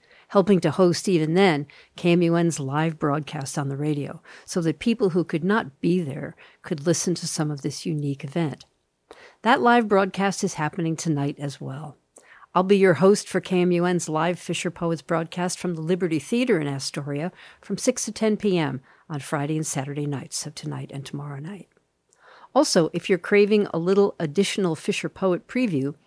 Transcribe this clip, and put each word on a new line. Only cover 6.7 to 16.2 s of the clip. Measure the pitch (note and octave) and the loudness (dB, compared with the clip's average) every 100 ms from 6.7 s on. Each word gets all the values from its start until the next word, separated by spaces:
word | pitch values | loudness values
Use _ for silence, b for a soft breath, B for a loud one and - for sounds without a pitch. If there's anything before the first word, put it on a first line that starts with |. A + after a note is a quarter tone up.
| D#3+ D3+ | -4 0
listen | D#3+ - E3+ | 0 0 -4
to | E3+ | -4
some | - D3+ | -4 -4
of | C#3+ | -4
this | D3 C3+ F3+ | -8 -8 -6
unique | D3+ D3 C3+ | -4 -4 -6
event. | C3+ F3 D#3+ - - _ _ _ _ B B B | -6 -4 -4 -6 -16 _ _ _ _ B B B
That | G#3+ C4+ | 0 4
live | A#3+ A#3+ A3 | 6 4 4
broadcast | G3 G3 F#3 G3 F3+ | 2 2 0 -2 0
is | F#3+ | -4
happening | - D3+ - E3 D#3 | -2 -4 -2 -4 -2
tonight | E3+ D3 C#3+ - | -2 0 -2 -4
as | C#3+ C#3 | -10 -10
well. | C#3 C3+ D3+ - _ - B B B F3 | -12 -12 -14 -18 _ -20 B B B -2
I'll | |
be | F#3+ G3+ | 4 6
your | F#3+ C#3+ | 6 6
host | F#3+ G#3 - | 6 4 2
for | F#3 | -6
K | - F#3 | -2 0
M | F3+ | 2
U | F3 F3 | 2 2
N's | F3 E3 | 0 0
live | D#3 E3+ F3 | 0 0 -2
Fisher | - E3 F3+ | -6 -6 -6
Poets | - E3+ E3 | -4 -4 -4
broadcast | - E3 E3 - F3+ - | -2 -2 -2 -4 -6 -4
from | F3+ E3 | -6 -6
the | |
Liberty | D#3+ F3+ F3+ | -2 -2 0
Theater | D#3 | -2